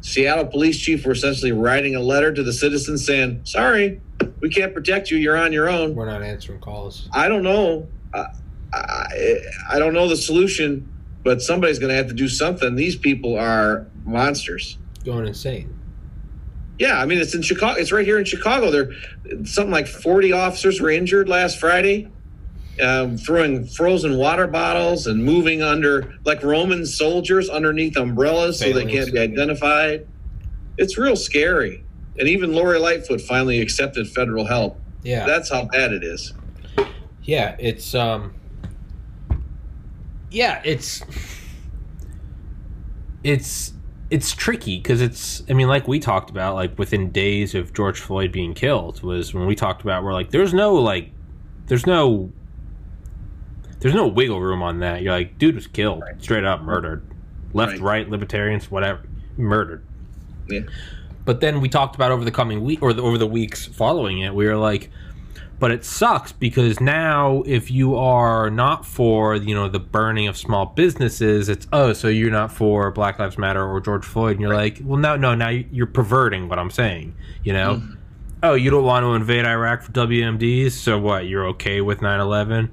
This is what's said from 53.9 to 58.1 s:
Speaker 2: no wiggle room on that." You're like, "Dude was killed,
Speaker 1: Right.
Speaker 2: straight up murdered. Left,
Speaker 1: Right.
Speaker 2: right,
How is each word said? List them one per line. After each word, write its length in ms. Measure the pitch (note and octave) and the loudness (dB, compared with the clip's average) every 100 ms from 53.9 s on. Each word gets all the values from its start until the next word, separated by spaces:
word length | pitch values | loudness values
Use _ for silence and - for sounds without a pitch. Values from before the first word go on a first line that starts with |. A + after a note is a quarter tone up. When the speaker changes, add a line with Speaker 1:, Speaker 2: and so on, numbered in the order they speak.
Speaker 2:
no 120 | F3 D#3 | 4 4
wiggle 320 | G2+ B2+ G2 | 4 2 2
room 220 | F#2 F#2 | 0 0
on 180 | F2 E2+ | -2 -2
that." 220 | F2+ F2 | -2 -2
You're 100 | F#2 | 0
like, 260 | F2+ F2+ - | 0 0 2
"Dude 160 | D3+ | 2
was 120 | B2+ - | 2 -6
killed, 340 | - G#2 E2 | -2 0 0
Speaker 1:
Right. 200 | - - | -8 -12
Speaker 2:
straight 220 | - A#2 | -2 0
up 180 | F#2+ D#2+ | 2 0
murdered. 400 | D#2 F2+ E2+ D#2+ - - - - - | 0 -2 -2 -8 -10 -16 -16 -14 -6
Left, 200 | G2+ A2+ | 0 0
Speaker 1:
Right. 80 | G2 | 0
Speaker 2:
right, 300 | F#2+ G#2+ G#2 | 0 0 0